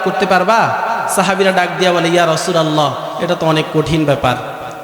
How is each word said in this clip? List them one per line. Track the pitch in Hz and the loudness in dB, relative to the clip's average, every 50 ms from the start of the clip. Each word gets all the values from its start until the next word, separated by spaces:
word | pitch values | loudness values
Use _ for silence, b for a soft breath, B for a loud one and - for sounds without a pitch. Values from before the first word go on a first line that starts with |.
| 185 | 0
করতে | 190 185 185 196 | -2 0 0 0
পারবা?" | 185 190 180 175 196 226 220 170 131 - - - - - - - - - | 2 2 2 4 4 2 2 2 2 0 -2 -2 -4 -4 -4 -4 -2 0
সাহাবীরা | 196 180 190 190 190 196 190 | 0 0 0 0 2 2 2
ডাক | 180 180 180 175 170 160 | 2 2 0 -2 -2 0
দিয়া | 180 180 | 0 2
বলে, | 180 170 165 165 | 2 2 0 2
"ইয়া | 170 175 170 | 2 2 2
রাসূলুল্লাহ, | 160 160 156 - 185 175 165 160 156 151 156 147 135 123 - - - - - | 2 2 0 -2 0 0 0 0 2 2 2 0 0 -2 -4 -8 -8 -6 -6
এটা | 175 170 175 | -2 -2 -2
তো | 170 170 | 0 2
অনেক | 160 156 156 151 - - | 2 2 2 0 0 0
কঠিন | 156 143 - 165 156 151 | 0 0 2 0 0 2
ব্যাপার, | 143 139 135 - 127 123 - - - - - - - - - | 0 0 0 0 -2 -2 -2 -6 -10 -10 -10 -12 -12 -12 -14